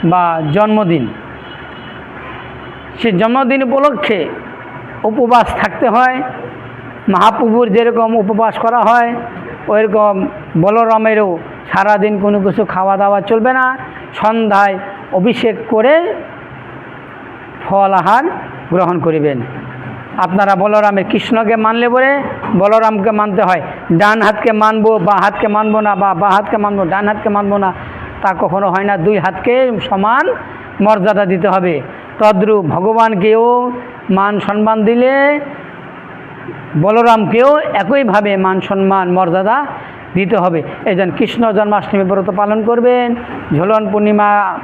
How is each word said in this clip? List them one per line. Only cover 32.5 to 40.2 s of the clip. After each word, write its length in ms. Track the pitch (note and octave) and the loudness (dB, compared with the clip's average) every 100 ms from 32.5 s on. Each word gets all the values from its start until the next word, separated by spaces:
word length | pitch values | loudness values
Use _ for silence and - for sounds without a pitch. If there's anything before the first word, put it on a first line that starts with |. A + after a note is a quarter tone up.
| G#3 | 2
ভগবানকেও 1080 | E3 D#3+ F#3+ A3 A3+ G#3 G#3+ A3 A#3 B3 B3 B3 - - - | 2 -2 0 2 2 2 2 4 4 2 0 -6 -12 -16 -2
মান 300 | F#3+ G3+ G#3 | 0 0 0
সম্মান 440 | - G#3 G#3+ A3 | -2 0 2 2
দিলে 560 | G#3+ A#3+ B3+ C#4 C#4 D4 C#4+ - - - - - - - - - - - - D3+ | 2 4 2 4 2 0 -4 -14 -16 -16 -18 -18 -18 -18 -18 -16 -14 -14 -6 0
বলরামকেও 760 | F3+ A3 A#3+ A3+ F#3 A3 C4 D4 | 2 4 4 4 4 4 4 4
একইভাবে 800 | D4+ A3+ G3 C#4 B3 G3+ G#3 G3 | 0 -2 0 0 2 2 2 0
মান 240 | F#3+ F#3+ | 0 0
সম্মান 520 | F3 G3 G3 G3 F3+ | -2 0 2 2 2
মর্যাদা 540 | F3+ F#3 F3+ F#3+ B3+ C#4+ - - - - | 0 2 0 2 0 -2 -10 -14 -18 -6
দিতে 220 | F3+ | -2